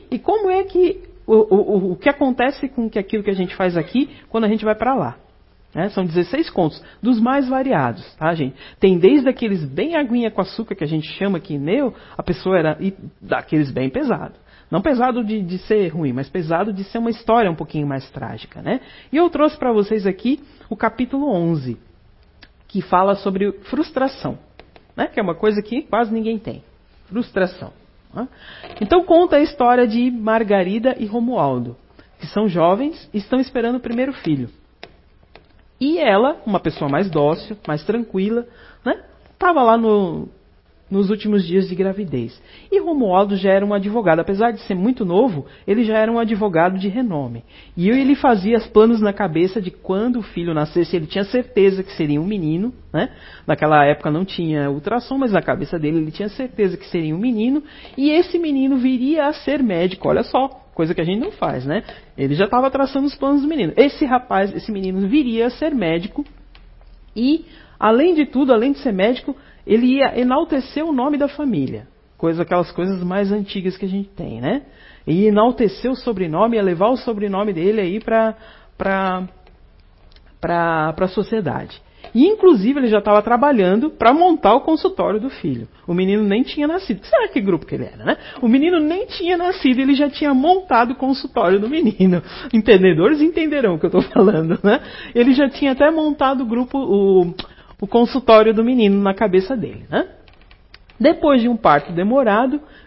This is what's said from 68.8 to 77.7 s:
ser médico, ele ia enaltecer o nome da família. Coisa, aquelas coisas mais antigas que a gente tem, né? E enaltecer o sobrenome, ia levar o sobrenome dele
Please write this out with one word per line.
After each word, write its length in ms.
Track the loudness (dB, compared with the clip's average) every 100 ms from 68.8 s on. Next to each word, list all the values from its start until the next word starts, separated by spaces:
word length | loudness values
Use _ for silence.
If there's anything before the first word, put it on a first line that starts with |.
ser 120 | -2
médico, 420 | 0 0 0 -6 -12 -16 -14 0
ele 200 | 2 4 2
ia 240 | 0 0
enaltecer 640 | 0 0 0 -4 -4 -6
o 80 | -2
nome 240 | -2 -2 0
da 120 | -2
família. 600 | -2 -4 -2 -4 -8 -14 _ _ _
Coisa, 240 | -2 -2
aquelas 280 | -2 -2 -2
coisas 300 | -4 -4 -4
mais 300 | -4 -2 -2
antigas 460 | -2 -4 -4 -4 -2
que 80 | -6
a 20 |
gente 220 | -6 -6
tem, 280 | -12 -12 -6
né? 260 | -2 -2 -6 -20 -20 -10 -2
E 180 | 2
enaltecer 640 | 4 4 4 2 -2 0 -4
o 60 | -4
sobrenome, 600 | -4 -4 -2 0 2 2
ia 60 |
levar 280 | 0 0 0
o 60 | 0
sobrenome 560 | -4 -4 -4 -2 -4
dele 260 | 0 0